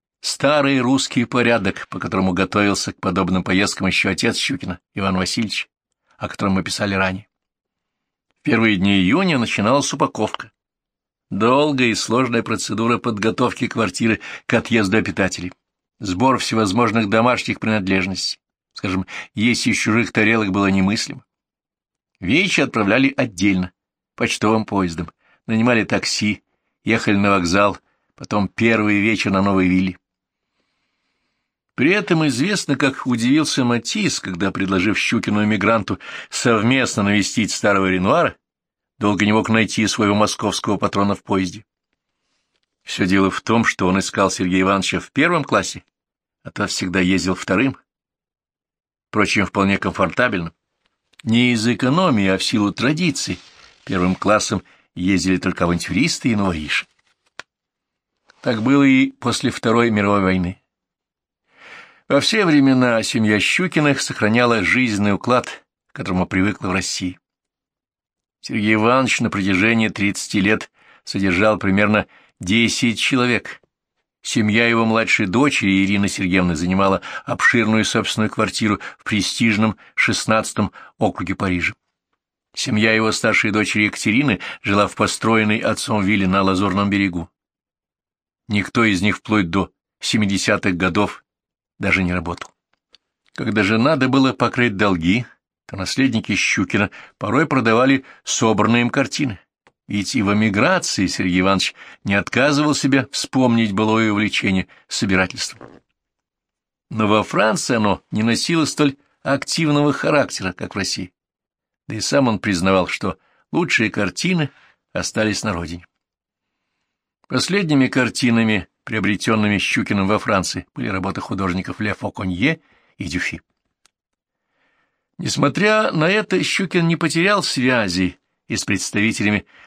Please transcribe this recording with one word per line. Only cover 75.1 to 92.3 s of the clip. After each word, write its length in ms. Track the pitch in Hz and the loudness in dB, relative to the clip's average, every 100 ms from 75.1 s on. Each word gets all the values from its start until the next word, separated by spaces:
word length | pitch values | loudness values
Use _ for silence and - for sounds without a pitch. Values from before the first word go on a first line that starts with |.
| - 104 | 0 0
дочери 580 | 107 147 - 101 95 | 2 2 0 2 2
Ирины 240 | 98 101 101 | 2 0 0
Сергеевны 480 | - 95 92 90 80 | -2 0 2 2 0
занимала 460 | 87 95 98 95 - - - | 0 2 2 0 -4 -12 -8
обширную 600 | 117 - 120 107 110 104 | -2 2 2 2 2 2
собственную 440 | 117 104 - 107 | -2 -2 -2 -2
квартиру 500 | - 107 - 110 101 - - | 0 -2 0 -2 -2 -6 -14
в 40 | |
престижном 760 | - 104 92 - 117 104 110 101 - - | -4 -2 -2 0 0 2 0 -2 -10 -4
шестнадцатом 760 | - - - 110 107 - 101 - - - | -2 -2 0 0 0 -4 -4 -6 -18 -4
округе 340 | 110 - 90 | -4 -4 -6
Парижа. 400 | 92 98 90 85 - _ _ _ _ _ _ _ - | -4 -2 -2 -4 -8 _ _ _ _ _ _ _ -8
Семья 380 | - 107 110 | -2 2 4
его 180 | 110 110 | 4 2
старшей 400 | 101 117 104 113 | 0 0 0 0
дочери 320 | 104 104 107 | 0 0 0
Екатерины 560 | 104 - 110 110 143 95 - - | 0 -2 -2 0 0 -2 -6 -10
жила 260 | - 101 101 | -2 2 0
в 80 | - | 0
построенной 640 | 104 - 110 113 107 107 | -2 0 0 2 2 0
отцом 460 | 113 107 - 110 | -2 -4 -2 -2
вилле 220 | 95 107 95 | 0 0 2
на 160 | 98 | 2
Лазурном 480 | 95 95 101 95 101 | 2 2 0 0 0
берегу. 400 | 101 98 85 85 _ _ _ _ _ _ _ _ _ _ _ - | 0 -2 -4 -10 _ _ _ _ _ _ _ _ _ _ _ -6
Никто 380 | 104 92 - 113 | -4 -2 2 2
из 160 | 92 | 2
них 160 | 104 92 | 0 -2
вплоть 320 | - 107 87 | -2 0 0
до 220 | 95 90 _ _ _ | -2 -2 _ _ _
семидесятых 800 | - 113 104 98 - 104 104 87 | -4 0 0 0 0 0 0 0
годов 460 | 92 87 101 - _ _ _ _ _ - | 0 0 -2 -4 _ _ _ _ _ -8
даже 220 | 98 92 | -4 -2
не 120 | 90 | -2
работал. 380 | 90 85 | -2 -6